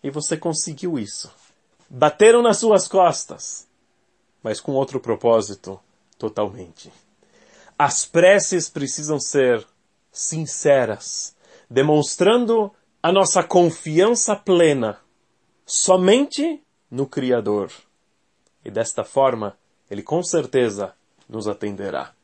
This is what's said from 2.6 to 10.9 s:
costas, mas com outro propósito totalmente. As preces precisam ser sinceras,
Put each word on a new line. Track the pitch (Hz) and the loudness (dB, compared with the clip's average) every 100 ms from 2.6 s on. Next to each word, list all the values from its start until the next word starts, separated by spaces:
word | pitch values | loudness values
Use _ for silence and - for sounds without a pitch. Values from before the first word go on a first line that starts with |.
| 226 208 - | 4 2 4
costas, | 190 180 151 - - - - - _ _ _ _ _ _ _ | 2 4 2 -8 -16 -16 -18 -20 _ _ _ _ _ _ _
mas | 110 107 | -8 -8
com | - | -4
outro | 135 135 135 | -2 -2 -4
propósito | 120 107 120 117 104 101 - 95 _ _ _ _ | -4 -2 2 2 0 -10 -14 -18 _ _ _ _
totalmente. | 110 110 104 98 87 80 76 _ _ _ _ _ _ _ _ _ | -8 -4 -6 -6 -20 _ -20 _ _ _ _ _ _ _ _ _
As | 143 - - | -2 -2 -2
preces | 165 180 202 - 180 160 | 4 6 4 2 -4 -4
precisam | - 139 - 151 151 | -8 -8 -8 -6 -6
ser | - 143 131 117 - _ _ _ _ | -2 0 2 2 -4 _ _ _ _
sinceras, | - - 160 156 - 151 139 117 | -12 -8 -8 -8 -4 2 2 2